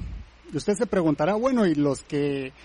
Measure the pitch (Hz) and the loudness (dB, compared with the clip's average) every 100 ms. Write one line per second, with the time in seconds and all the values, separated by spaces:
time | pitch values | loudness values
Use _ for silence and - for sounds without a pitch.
0 | - - - - - 156 - 208 226 196 | -12 -12 -14 -20 -10 -6 -2 -2 0 2
1 | 160 143 151 214 247 254 202 151 147 131 | 2 2 2 2 2 2 2 4 2 0
2 | - 147 143 139 131 - | -4 -2 -2 -2 -6 -12